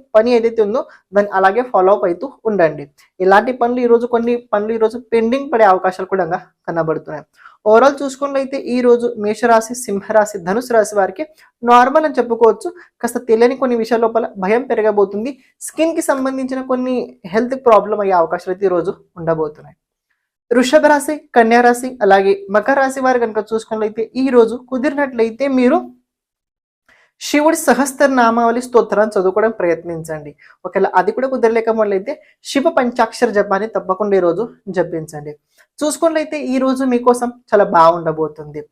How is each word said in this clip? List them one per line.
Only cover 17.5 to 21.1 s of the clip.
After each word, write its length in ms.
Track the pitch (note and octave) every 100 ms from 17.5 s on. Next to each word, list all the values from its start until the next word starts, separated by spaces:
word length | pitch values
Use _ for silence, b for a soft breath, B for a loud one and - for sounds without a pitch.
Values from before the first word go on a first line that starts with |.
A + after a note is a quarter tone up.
| C4 B3+
ప్రాబ్లం 320 | G#3 G3+ G#3+
అయ్యే 120 | G3 F3+
అవకాశాలు 340 | E3 F3 F#3
అయితే 120 | F#3 G3
ఈ 40 |
రోజు 200 | F3 E3 G3 _ F3
ఉండబోతున్నాయి. 560 | E3 E3 D3+ D3+ C#3+ _ _ _ _ _ _ _ -
వృషభ 360 | A#3+ B3+ D4+ D4
రాశి, 240 | D4 C#4+